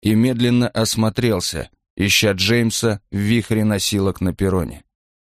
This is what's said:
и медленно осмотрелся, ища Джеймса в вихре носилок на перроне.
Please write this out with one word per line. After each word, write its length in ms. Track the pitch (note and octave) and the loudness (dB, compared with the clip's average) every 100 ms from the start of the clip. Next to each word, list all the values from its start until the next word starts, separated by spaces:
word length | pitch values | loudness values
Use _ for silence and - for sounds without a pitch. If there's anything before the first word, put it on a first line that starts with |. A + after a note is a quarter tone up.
и 120 | G#2 | 0
медленно 540 | A2 B2+ A#2 A#2+ A#2+ A#2+ | 2 2 2 2 2 0
осмотрелся, 1000 | A2 A2 A2 A2 A#2 A#2+ F#2+ - D#2 - _ _ - | 0 -2 0 -2 0 -2 -2 -4 -8 -10 _ _ -4
ища 360 | G2 - G#2+ | 0 2 2
Джеймса 680 | F#2 F#2+ A#2+ A2+ - A#2 G2+ - | 0 0 2 0 0 -2 -4 -6
в 60 | G2 | -4
вихре 480 | G2+ A#2 - A2 | 0 0 0 0
носилок 560 | G#2+ G2 - G2+ G2 - | 0 0 -2 -2 -2 -2
на 140 | F#2 | -4
перроне. 500 | - F#2+ F#2 D#2 - _ _ _ _ | -2 0 0 -4 -10 _ _ _ _